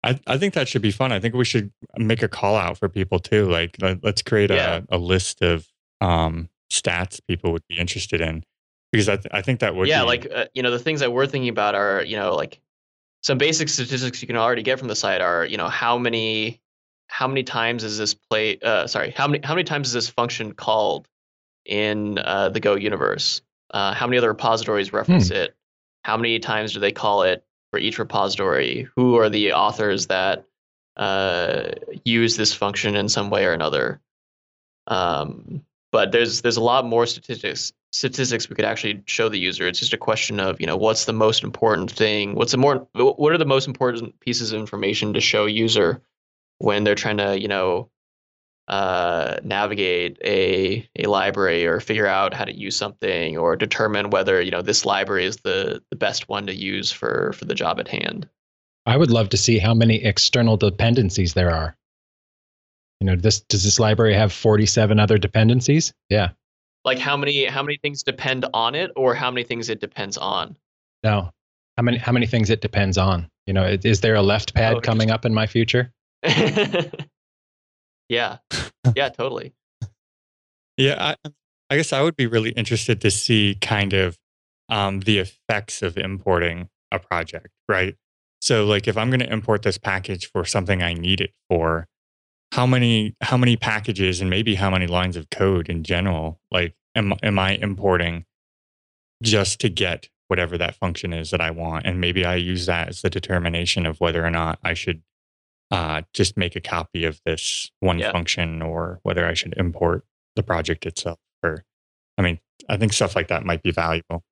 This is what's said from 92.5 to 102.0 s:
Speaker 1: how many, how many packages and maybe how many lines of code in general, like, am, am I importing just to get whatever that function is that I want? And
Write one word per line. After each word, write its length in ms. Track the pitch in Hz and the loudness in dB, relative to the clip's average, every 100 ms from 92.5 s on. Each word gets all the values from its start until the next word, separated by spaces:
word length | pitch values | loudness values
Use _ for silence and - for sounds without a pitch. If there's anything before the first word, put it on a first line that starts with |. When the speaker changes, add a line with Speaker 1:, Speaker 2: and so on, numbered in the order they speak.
Speaker 1:
how 140 | - 123 | 0 2
many, 480 | 127 120 113 107 - | 4 4 2 0 -4
how 160 | - 127 | 0 4
many 200 | 123 113 | 4 4
packages 680 | - 107 104 95 92 90 | 0 -2 -2 0 0 2
and 80 | 92 | 0
maybe 240 | 92 110 | 0 0
how 160 | 95 98 | 2 2
many 160 | 92 87 | 2 2
lines 300 | 87 90 87 | 0 0 -4
of 120 | 78 | -10
code 400 | - 98 92 80 | 0 2 2 0
in 160 | 85 | -6
general, 560 | 80 87 98 82 80 80 _ | -2 0 0 0 -4 -8 _
like, 240 | 92 87 - _ | -2 -2 -6 _
am, 180 | - 101 - | -2 -2 0
am 160 | 107 101 | 0 2
I 180 | 95 98 | 0 0
importing 680 | 104 95 98 90 85 85 85 _ _ _ _ _ _ _ _ _ | -4 -2 2 2 0 -4 -10 _ _ _ _ _ _ _ _ _
just 380 | 113 110 95 - | 0 2 2 0
to 80 | 117 | -2
get 400 | 85 92 85 - _ _ | 0 -2 -4 -10 _ _
whatever 280 | 90 85 85 | -2 -2 -2
that 200 | 85 - | -4 -2
function 360 | 92 82 90 | -4 -4 -6
is 180 | 82 80 | -6 -4
that 120 | 85 | -2
I 80 | 82 | -2
want? 340 | 82 82 80 | -4 -6 -4
And 160 | - 90 | -4 -2